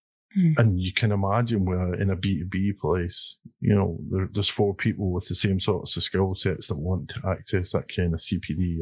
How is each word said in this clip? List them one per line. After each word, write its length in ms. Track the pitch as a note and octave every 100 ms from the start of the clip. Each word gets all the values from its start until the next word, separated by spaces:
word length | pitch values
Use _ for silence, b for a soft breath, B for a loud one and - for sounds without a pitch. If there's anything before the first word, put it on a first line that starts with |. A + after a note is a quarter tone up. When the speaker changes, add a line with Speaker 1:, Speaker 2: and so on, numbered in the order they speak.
| _ _ _ G3
Speaker 1:
Mm. 220 | E3 C#3+
Speaker 2:
and 200 | A2 F2+
you 140 | F#2
can 180 | - A2
imagine 540 | G2+ G2 A2+ A#2 G#2+ F#2
we're 300 | F2+ F2+ F2
in 160 | G2
a 40 | F#2
B 220 | G2 D#2+
two 40 | F#2
B 260 | F#2 G2
place, 680 | F#2+ - F2+ F2 - - - - -
you 120 | -
know, 240 | G2+ F#2 E2 -
there, 180 | F#2+ F#2
there's 160 | G#2 G2+
four 280 | - G2+ F#2+
people 340 | A2+ - F#2+
with 160 | F2 -
the 60 |
same 260 | F#2 G2+ F#2
sorts 380 | - F#2 - E2+
of 60 |
skill 320 | - F#2+ F#2+ F#2
sets 320 | F#2+ D#2+ -
that 100 | C#2+
want 320 | E2 F#2 -
to 180 | - F#2+
access 440 | F2+ - F#2+ F2+
that 160 | E2+ -
kind 240 | - F2
of 80 | E2
C 160 | - F2+
P 160 | -
D 260 | D#2+ F2+ E2